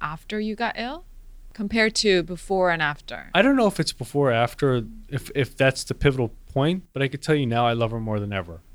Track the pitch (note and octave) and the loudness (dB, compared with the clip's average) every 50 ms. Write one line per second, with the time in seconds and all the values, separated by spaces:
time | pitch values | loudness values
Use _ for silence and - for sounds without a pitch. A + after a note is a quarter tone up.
0 | - D3+ D#3+ D#3 - - G#3+ G#3+ G#3+ G#3+ G#3 G3+ A#3 A3+ - - A3+ B3 D4 F4 | -8 -8 -8 -12 -10 -8 -6 -4 -4 -4 -4 -4 -6 -6 -4 -6 -8 -8 -10 -12
1 | - - - - - - - - - - - - G3+ G3+ A3 A#3 A3 G#3+ - - | -14 -18 -20 -20 -20 -20 -20 -20 -20 -18 -10 -8 -6 -2 0 2 2 2 2 2
2 | G#3+ G#3 F#3 F3 D#3+ F3 F3+ D#3+ - - G3 F#3+ F#3 F3+ E3+ D#3+ D3+ D3 D3 - | 2 4 4 4 2 -2 -8 -10 -4 -2 0 2 2 2 2 2 0 -2 -2 -6
3 | - - A#2 D#2 C2+ - - F3+ G#3+ C#4 C#4 C4 A3+ G3 - - D3+ - - - | -10 -12 -14 -12 -10 0 2 4 6 6 6 6 4 4 2 0 -2 -2 -4 -6
4 | B2+ - - C#3+ C#3+ C3 A#2 A2+ A#2+ A#2 - - D3 C3+ B2+ A#2+ G#2+ A2+ - - | -10 -4 0 2 2 4 4 4 2 2 2 0 2 2 2 2 0 -4 -10 -16
5 | - - C#3 C3 - - - D3 B2+ - - - C3+ C3+ C3 - - - C3 - | -12 -8 -8 -8 -6 -4 -2 -2 -2 -2 0 2 2 2 2 0 -6 -8 -4 2
6 | - C#3+ C3 C3 A#2+ A2 - - - - - C3+ C#3 D#3+ F3+ F#3 - _ _ C3+ | 2 2 2 2 -2 -4 -4 -10 -18 -6 -2 0 0 0 0 -2 -6 _ _ -4
7 | C3+ B2+ C#3+ C#3 - - D#3 D3 C3+ A#2 A#2 A#2 A#2+ A#2+ A#2 A#2 A#2 A2 A#2 A2+ | -4 -2 -4 -6 -2 0 0 2 2 0 0 2 2 2 2 2 0 -2 -2 -4
8 | A2 A2 G#2+ G#2 G2+ G2+ G2+ F#2+ E2+ E2+ E2 D#2+ - - | -4 -2 -2 -2 -2 -2 -4 -4 -6 -6 -12 -18 -20 -20